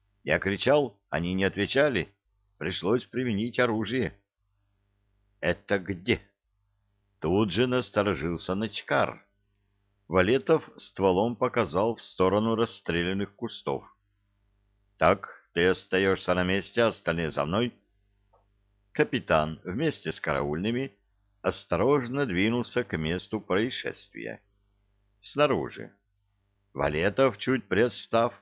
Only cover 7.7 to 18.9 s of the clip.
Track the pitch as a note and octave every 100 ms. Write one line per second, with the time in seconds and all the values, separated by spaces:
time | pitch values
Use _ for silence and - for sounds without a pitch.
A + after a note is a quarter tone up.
7.7 | B2+ A#2+ G#2 G2+ E2 D#2+ E2 - F#2+ A2
8.7 | - - C#3 D#2+ - _ _ _ _ _
9.7 | _ _ _ - F#2 F#2 C3+ - D#3+ -
10.7 | - - - G2 F2+ A#2 A#2+ B2 A#2+ G2+
11.7 | E2+ A2+ A2+ - - F#2 G2+ A2+ A2 A#2
12.7 | - - E2+ F2 G2 G2+ - A#2 - -
13.7 | C#2 - _ _ _ _ _ _ _ _
14.7 | _ _ _ D#2+ G2+ - - _ E2+ F2+
15.7 | F2+ - F#2 G2 F#2 - F2+ F2+ G2 -
16.7 | A#2 A2+ - - E2+ D#2+ C#2+ D2 G2 B2
17.7 | - _ _ _ _ _ _ _ _ _
18.7 | _ _